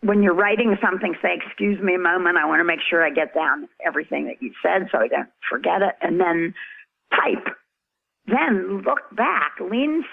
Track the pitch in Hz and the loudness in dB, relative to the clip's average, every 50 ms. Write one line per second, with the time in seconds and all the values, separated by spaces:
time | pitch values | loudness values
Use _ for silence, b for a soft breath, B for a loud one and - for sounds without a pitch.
0 | 226 202 202 208 202 190 170 185 202 202 220 220 240 220 196 196 233 190 185 190 | 0 2 4 4 4 4 4 4 2 2 2 2 2 2 2 2 0 0 0 0
1 | 208 180 165 - - 185 175 175 - - - - 202 208 202 175 202 185 180 185 | -2 -4 -4 -2 -2 -2 -2 -2 -8 -10 -6 -2 0 0 0 0 0 0 2 2
2 | 180 170 180 185 180 175 175 165 151 156 156 160 170 170 165 139 - - 175 165 | 2 2 2 2 2 2 2 2 2 2 2 2 2 2 0 -2 -2 0 2 2
3 | 165 151 143 160 151 - - 160 160 139 139 151 - - _ - - 165 143 151 | 2 2 2 0 -2 0 0 0 0 0 0 -2 -4 -14 _ -6 -6 -4 -4 -4
4 | - - 151 143 147 127 - - 127 113 - - - 175 185 190 180 - - 120 | -6 -4 -6 -6 -6 -6 -8 -8 -10 -12 -8 -2 0 0 2 0 0 0 0 0
5 | 113 - 143 143 131 - _ - - - - 135 - - 180 196 202 185 - - | 0 2 0 -2 -4 -6 _ -10 -8 -6 -4 -2 0 0 0 2 0 0 -2 -2
6 | - 170 165 175 185 170 165 165 165 170 - B B B B B B B _ _ | -2 -2 2 2 2 2 2 0 0 -2 -6 B B B B B B B _ _
7 | _ - - - - - - - - - - - _ _ _ _ _ _ _ _ | _ -2 0 0 2 2 0 -2 -4 -8 -12 -12 _ _ _ _ _ _ _ _
8 | _ _ _ _ - 214 226 269 330 302 214 190 185 190 202 196 190 - 277 - | _ _ _ _ -4 0 0 2 2 2 0 0 -2 -4 -6 -4 -2 -2 -2 -2
9 | - - 208 214 240 339 403 196 147 147 - - 185 185 220 247 285 302 311 330 | -4 -8 -4 -2 0 0 0 0 -2 -4 -6 -6 -6 -4 -2 0 0 0 0 -2
10 | 254 - | -4 -4